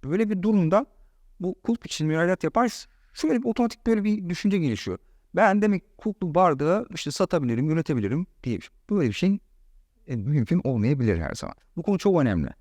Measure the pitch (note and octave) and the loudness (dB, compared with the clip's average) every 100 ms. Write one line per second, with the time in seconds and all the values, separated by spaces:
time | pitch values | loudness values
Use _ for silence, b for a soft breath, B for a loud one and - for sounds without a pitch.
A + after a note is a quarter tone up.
0 | C3+ F3 A3 G3+ F#3+ G#3+ E3 F#3+ C#4+ _ | -4 -2 0 0 2 2 4 2 0 _
1 | - _ _ _ F3+ - - A#3 - - | -20 _ _ _ -8 -6 -4 -4 -4 -4
2 | D#3 D#3 E3+ F#3 D#3+ A3 A#3+ - - _ | -2 2 2 2 0 0 0 -2 -16 _
3 | _ - D#4 C4 A#3+ A3 A#3 - - A3+ | _ -6 0 0 0 0 -2 0 0 0
4 | G#3 G#3+ F3 F3 G#3 G3 D3+ G#2+ - F2+ | 2 -2 -2 -2 0 2 0 -2 -4 -8
5 | _ _ _ E3+ G#3 G3+ G#3 G3 _ _ | _ _ _ 2 2 4 2 0 _ _
6 | A3 G3 F3+ D#3+ F3+ C#3 D3 F#3+ A#3+ E3 | -8 -4 -2 2 2 2 0 0 -2 -8
7 | - - F#3+ F3 C3 A#2 D3+ D#3+ D#3+ C3+ | -8 -2 0 0 0 0 0 0 0 -2
8 | G2+ C3+ F3+ _ - G#2+ - _ - G#3 | 0 -2 -6 _ -6 -6 -8 _ -4 0
9 | C3 G#2 F3+ G3 _ _ _ - _ _ | 0 0 0 0 _ _ _ -20 _ _
10 | - B2 G#2 D3+ A2 F3+ C3 B2 G#2+ C#3 | -10 -6 -2 0 2 0 0 0 0 2
11 | A#2 E2+ D#2+ - - - _ - E3+ G3 | 2 0 -2 -8 -12 -14 _ -8 -2 0
12 | G3+ F3+ C3 F#2 C#2+ - | 2 2 2 0 -4 -8